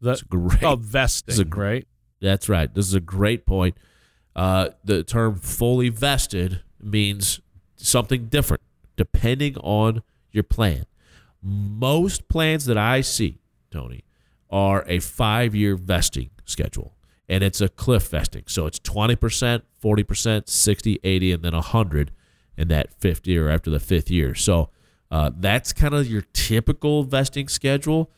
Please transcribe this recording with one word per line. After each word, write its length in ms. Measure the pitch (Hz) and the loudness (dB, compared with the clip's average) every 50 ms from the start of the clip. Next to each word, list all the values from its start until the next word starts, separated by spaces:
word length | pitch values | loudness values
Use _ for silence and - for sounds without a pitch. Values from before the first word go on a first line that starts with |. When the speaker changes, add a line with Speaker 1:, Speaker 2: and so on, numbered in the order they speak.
Speaker 1:
That 80 | 113 120 | -2 -2
Speaker 2:
That's 140 | 131 - | -2 -2
great. 380 | - - 92 87 85 90 - - | -4 -4 -2 -2 2 4 4 4
Speaker 1:
called 220 | 175 160 139 120 110 | 4 4 2 0 -2
vesting, 420 | 104 107 135 131 127 - - - - | -2 0 0 2 2 0 -2 -4 -2
Speaker 2:
This 60 | 117 | 0
is 40 | 107 | 0
a 40 | 95 | 0
gr- 160 | 78 85 101 | 0 -2 -2
Speaker 1:
right? 240 | 101 101 113 131 - - _ _ _ _ _ - | -2 -2 -2 -4 -6 -10 _ _ _ _ _ -4
Speaker 2:
That's 280 | 98 95 98 98 - - | 0 0 0 0 0 0
right. 260 | 101 85 76 - - | 2 2 2 0 0
This 120 | 98 98 92 | -2 0 2
is 60 | 98 | 0
a 60 | 92 | 0
great 460 | 85 85 92 95 101 107 120 117 - | 0 -2 -2 0 0 0 0 0 0
point. 300 | - 95 95 92 90 - _ _ _ _ _ _ _ _ _ _ _ - | 0 2 2 2 0 0 _ _ _ _ _ _ _ _ _ _ _ -6
Uh, 360 | - 92 92 92 92 92 - - _ | -2 0 2 2 2 0 -2 -4 _
the 220 | - 101 101 82 82 | -4 -2 -2 -2 0
term 320 | - 117 117 113 110 104 | 0 0 0 0 0 0
fully 520 | 90 - - - - 117 120 123 127 123 120 | -2 -6 -6 -4 0 0 2 2 2 2 0
vested 720 | 110 110 135 143 139 127 - - 104 90 90 90 92 - - - _ - | 0 -2 -2 0 0 0 -2 -2 -2 -2 -2 -2 -4 -6 -10 -14 _ -16
means 560 | 104 104 104 107 104 101 101 104 101 - - - - _ _ - _ _ _ | -6 -2 0 2 2 2 0 -2 -4 -4 -4 -6 -10 _ _ -20 _ _ _
something 500 | - - - - 123 - - 131 123 117 | -6 -2 0 2 2 2 0 -2 -4 -2
different 360 | 113 - 147 - - - - _ _ _ _ _ _ _ | -2 0 0 0 0 -2 -4 _ _ _ _ _ _ _
depending 600 | - - - - - - 117 131 135 147 143 135 - | -4 -2 0 0 2 2 2 0 0 -2 -4 -4 -6
on 440 | - 82 107 107 110 113 113 113 - _ _ _ _ _ | -4 -2 0 2 2 2 0 -2 -6 _ _ _ _ _
your 100 | - 107 | -4 -2
plan. 440 | 98 - - - 110 95 73 62 - - _ _ _ _ _ - _ _ _ _ | -2 0 0 0 2 0 0 -2 -6 -10 _ _ _ _ _ -20 _ _ _ _
Most 840 | 95 98 101 101 101 101 104 110 127 135 151 165 180 202 180 - - - | -8 -6 -4 -4 -4 -4 -4 -2 0 0 2 2 2 0 -2 -4 -4 -2
plans 360 | - 160 160 156 160 151 143 | 0 0 2 2 0 0 0
that 120 | 123 113 | 0 0
I 260 | 107 107 117 131 135 | 2 2 2 2 0
see, 360 | 131 - - - 110 78 - - _ _ _ _ _ _ | 0 -2 -2 -2 -2 -2 -4 -8 _ _ _ _ _ _
Tony, 320 | - 73 62 60 62 60 - _ _ _ _ _ _ _ _ - | -12 -12 -12 -12 -14 -16 -20 _ _ _ _ _ _ _ _ -4
are 340 | 98 98 98 98 98 95 - - | 0 2 2 4 2 2 0 0
a 100 | 90 87 | -2 -2
five-year 800 | - - - - 120 107 107 120 123 113 107 104 104 101 98 | -4 -4 -4 -2 0 0 2 0 0 0 0 0 0 0 0
vesting 540 | 90 90 95 90 92 - - - 65 60 - - - - | -2 -2 0 0 0 0 0 -2 -4 -8 -10 -12 -16 -14
schedule, 520 | - - - - - - - - - _ _ _ _ _ _ _ - | -10 -6 -6 -6 -4 -6 -8 -10 -12 _ _ _ _ _ _ _ -2
and 160 | 92 95 98 | 0 0 2
it's 160 | 98 - - | 0 2 0
a 80 | 101 92 | 0 -2
cliff 400 | - - - 127 123 101 - - | -2 -2 0 2 2 2 2 0
vesting. 360 | 78 76 - - - - - | -2 -2 -2 -2 -4 -6 -10
So 200 | - - - 78 | -8 -4 -4 -4
it's 120 | 76 - - | -4 -6 -8
twenty 380 | - - - 104 107 117 117 | -6 -4 -2 0 0 0 0
percent, 480 | - - 110 - - 127 120 120 113 - _ _ _ | 0 0 -2 -2 -2 0 0 -2 -2 -4 _ _ _
forty 220 | - 107 104 104 | 0 0 2 2
percent, 460 | 101 - 98 - - 113 107 104 - - | 0 0 -2 -2 -2 0 0 -2 -2 -2
sixty, 500 | - - - 107 101 - - 113 101 - - | -2 0 2 2 2 2 0 -2 -2 0 0
eighty, 280 | 92 95 92 92 92 | 0 2 2 2 2
and 100 | 87 80 | 0 0
then 120 | 85 85 82 | -2 -2 -2
a 60 | 80 | -2
hundred 500 | - - - 113 107 85 78 73 73 - - - _ _ _ _ _ _ - | -2 2 2 2 2 2 0 0 0 -2 -4 -14 _ _ _ _ _ _ -6
in 120 | 71 80 82 | -2 0 2
that 240 | 78 73 - - - - | 2 0 0 -2 -4 -2
fifth 260 | - 90 80 - - | -2 -2 -2 -2 -2
year 220 | 92 87 82 78 76 | 0 0 2 2 2
after 220 | 78 78 - 80 | 2 0 0 0
the 100 | 76 71 | -2 -2
fifth 300 | - - 92 80 - 85 | 0 0 0 0 0 0
year. 240 | 90 87 71 62 - | 0 0 0 0 -2
So, 360 | - - 101 87 85 76 - - _ _ _ _ _ _ - | -2 2 2 4 2 2 0 -4 _ _ _ _ _ _ -4
uh, 200 | 78 78 76 67 62 | -2 0 0 0 -2
that's 360 | 85 95 98 107 123 - - | -2 -2 0 0 0 -2 -2
kind 220 | - - 147 147 147 | 0 2 2 2 2
of 120 | 147 139 | 0 0
your 160 | 120 110 101 - - | 0 -2 -4 -4 -4
typical 720 | - - - - 110 113 - - - - - 147 151 147 139 | -4 -2 -2 0 0 0 2 0 0 0 0 0 2 0 0
vesting 440 | 131 139 135 135 135 - 143 139 139 | 0 0 0 0 0 -2 -6 -6 -6
schedule, 640 | - - - 135 139 139 - 151 156 160 160 - _ | -4 -2 0 0 0 0 0 0 0 0 0 -2 _